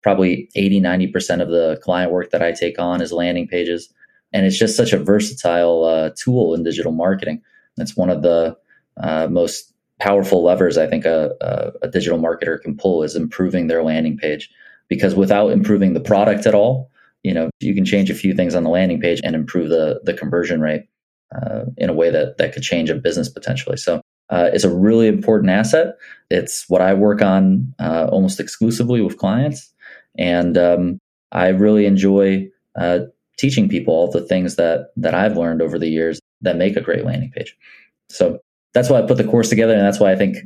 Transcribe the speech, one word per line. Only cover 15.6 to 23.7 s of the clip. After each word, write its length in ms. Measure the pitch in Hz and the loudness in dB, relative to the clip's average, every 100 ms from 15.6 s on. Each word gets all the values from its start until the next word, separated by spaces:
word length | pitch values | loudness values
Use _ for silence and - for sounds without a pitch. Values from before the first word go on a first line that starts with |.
| 101 104 95 | 2 2 2
the 60 | 80 | 0
product 460 | - 101 107 104 113 | 2 4 4 2 2
at 80 | |
all, 360 | 104 113 131 131 _ _ _ | 4 2 0 -6 _ _ _
you 120 | - | -4
know, 160 | 87 80 - | -2 -4 -6
you 160 | - | -4
can 100 | 98 | 0
change 240 | 95 101 95 | 0 2 0
a 60 | |
few 180 | - 95 | 0 -2
things 220 | 92 87 | 0 0
on 80 | 87 | 0
the 80 | 82 | 0
landing 300 | 87 92 80 | 0 0 0
page 200 | 85 82 | -2 -2
and 100 | - | -2
improve 340 | 80 73 90 78 | -4 -4 -4 0
the, 320 | 80 78 73 | 0 0 -2
the 100 | - | -4
conversion 460 | 82 85 87 85 82 | -6 -4 -4 -2 -2
rate, 240 | 78 76 - _ _ _ _ | -2 -4 -8 _ _ _ _
uh, 300 | - - - - - | -10 -8 -6 -8 -6
in 140 | - | -4
a 20 | |
way 180 | 80 85 | 0 0
that, 280 | 80 69 - | 0 -2 -4
that 140 | 82 | -4
could 100 | - | -4
change 260 | - 87 80 | -4 -2 -2
a 60 | |
business 340 | 76 85 82 73 | -2 -2 -2 -6
potentially. 480 | - - 65 - | -8 -8 -6 -6